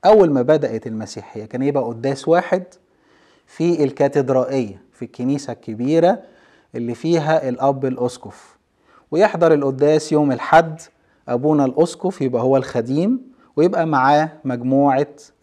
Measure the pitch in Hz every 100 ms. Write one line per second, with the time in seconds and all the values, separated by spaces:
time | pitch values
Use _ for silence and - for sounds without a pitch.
0 | 185 214 175 135 123 156 135 113 113 110
1 | 104 - - 110 110 127 139 139 117 113
2 | 135 135 - 170 175 185 180 _ _ _
3 | _ _ _ _ _ - 170 165 139 -
4 | 139 143 131 131 123 135 110 92 _ -
5 | 120 - 123 139 - 117 - 110 127 165
6 | 170 226 - _ _ _ _ 127 117 120
7 | 160 170 147 160 135 123 135 135 131 127
8 | 123 - 104 - - _ _ _ _ _
9 | - 156 208 170 165 151 139 131 147 156
10 | 151 151 147 123 - 165 165 156 - _
11 | _ _ - 123 147 151 131 127 170 -
12 | 185 190 131 120 127 135 127 123 117 143
13 | 190 254 - _ _ - 175 196 160 143
14 | 135 147 160 - 131 123 127 135 139 131
15 | 147 - - _